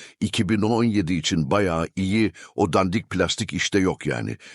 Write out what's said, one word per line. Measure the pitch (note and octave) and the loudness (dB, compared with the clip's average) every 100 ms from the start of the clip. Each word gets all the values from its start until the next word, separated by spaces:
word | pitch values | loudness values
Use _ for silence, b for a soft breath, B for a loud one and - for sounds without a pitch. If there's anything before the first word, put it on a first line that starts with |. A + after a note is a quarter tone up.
| B B | B B
iki | G2+ - F#2+ | -4 0 0
bin | G#2+ | 2
on | G#2+ A#2 | 2 2
yedi | A#2 G#2 E2 | 2 2 0
için | F2+ - F2 C#2 | -2 0 0 2
bayağı | G2+ F#2+ E2 E2 - | 0 0 0 -2 -2
iyi, | F#2+ A2 G#2 B B | 0 2 0 B B
o | - F#2+ | -2 2
dandik | G2 F#2+ G#2 - | 2 2 -2 -4
plastik | F2+ E2+ - A2 | -2 -2 -2 -4
işte | F2+ - G2+ | -4 0 2
yok | F#2 - D2 | 2 0 -4
yani. | B1 G#1+ A#1 B | -4 -6 -10 B